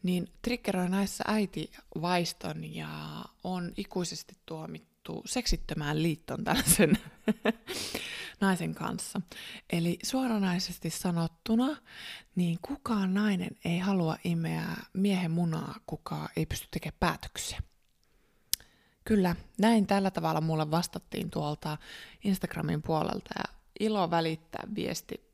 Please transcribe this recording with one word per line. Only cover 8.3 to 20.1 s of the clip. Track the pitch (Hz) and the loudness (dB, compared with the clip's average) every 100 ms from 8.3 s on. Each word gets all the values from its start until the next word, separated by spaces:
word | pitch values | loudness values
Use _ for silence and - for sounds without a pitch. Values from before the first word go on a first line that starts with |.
| - | 0
naisen | 196 180 165 | 2 2 0
kanssa. | 165 165 175 - - 170 - - - _ | -2 -4 -4 -6 -6 -8 -12 -14 -16 _
Eli | 170 170 175 | 0 2 0
suoranaisesti | - 262 262 214 190 180 180 175 165 | -2 0 2 2 2 2 -2 -4 -6
sanottuna, | - 185 170 165 _ - 226 262 302 - - - - - - | -2 0 2 0 _ 2 4 4 0 -10 -16 -14 -16 -6 0
niin | 175 170 | 0 0
kukaan | - 285 - 220 190 | -4 -8 -2 0 2
nainen | 190 214 190 180 - | 2 2 2 -2 -4
ei | 170 170 | -2 0
halua | 185 190 160 - | 2 2 2 0
imeä | 175 170 160 160 165 165 - | 0 0 0 -2 -2 -6 -6
miehen | - 196 185 175 | 0 2 4 2
munaa, | 165 170 160 - - - | 2 2 0 -4 -10 -10
kuka | 151 - 151 156 - | -10 -6 -6 -4 -2
ei | 160 | -2
pysty | - - | -4 -6
tekemään | 165 160 - | -8 -8 0
päätöksiä. | 175 160 - - - - - _ _ _ _ _ _ _ _ - - _ _ _ | 0 0 -8 -10 -8 -8 -10 _ _ _ _ _ _ _ _ -6 -6 _ _ _
Kyllä, | - 214 180 170 - - | 2 4 4 0 -6 2
näin | 208 226 190 | 6 6 6
tällä | 196 196 | 4 2